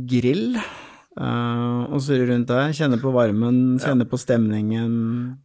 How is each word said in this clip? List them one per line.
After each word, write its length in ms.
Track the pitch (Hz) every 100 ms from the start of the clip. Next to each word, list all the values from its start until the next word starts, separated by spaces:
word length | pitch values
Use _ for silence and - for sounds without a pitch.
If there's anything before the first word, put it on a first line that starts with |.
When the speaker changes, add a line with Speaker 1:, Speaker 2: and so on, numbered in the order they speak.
| 123
Speaker 1:
grill, 480 | 123 123 165 233 233
eh, 1400 | - - - - _ - 127 120 120 120 120 120 123
og 80 | 143
surre 260 | 135 135 123
rundt 200 | 123 120
der, 240 | 123 147 147
kjenne 240 | 151 117
på 120 | 135
varmen, 680 | 127 113 104 120 127 127 127
Speaker 2:
Ja. 80 | 135
Speaker 1:
kjenne 160 | 127 113
på 140 | 123
stemningen. 1160 | - 120 110 107 107 113 117 117 113 120 123 131